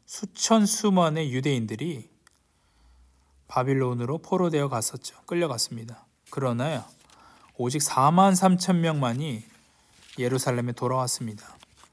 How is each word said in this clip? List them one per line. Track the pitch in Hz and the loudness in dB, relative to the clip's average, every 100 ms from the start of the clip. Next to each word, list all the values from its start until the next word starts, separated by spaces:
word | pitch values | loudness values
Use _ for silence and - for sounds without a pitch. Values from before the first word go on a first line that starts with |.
| - | -18
수천 | - 202 - - 226 202 | -12 -12 -6 2 4 4
수만의 | - 208 185 165 156 147 | 2 2 4 2 0 -2
유대인들이 | 127 143 127 107 107 170 131 - _ _ _ _ _ _ _ _ _ _ _ _ _ - | -2 0 0 -2 -6 -6 -8 -14 _ _ _ _ _ _ _ _ _ _ _ _ _ -6
바빌론으로 | 131 127 135 127 120 120 165 | -2 2 2 0 -2 -4 -6
포로되어 | - 185 175 151 139 | -2 0 2 0 0
갔었죠. | 117 - 127 - - - | -2 -4 -8 -14 -18 -6
끌려갔습니다. | 175 165 117 - 113 117 117 _ _ - | -2 -2 -2 -6 -8 -12 -16 _ _ -12
그러나 | - 131 120 143 135 - - _ - - - - - | -4 -2 -2 -2 -4 -8 -20 _ -20 -20 -20 -16 -6
오직 | 123 151 | -4 0
사만 | - - 135 175 196 185 | 0 4 4 6 6 6
삼천 | 190 180 - 175 | 4 4 2 2
명만이 | 165 151 127 120 156 110 - - _ _ _ _ - - | 2 0 0 -2 -4 -8 -12 -20 _ _ _ _ -14 -4
예루살렘에 | 123 131 135 120 123 | -2 0 0 -2 -4
돌아왔습니다. | 120 123 131 127 - 113 104 - - - _ - | -4 -2 -2 -2 -4 -8 -12 -18 -20 -20 _ -20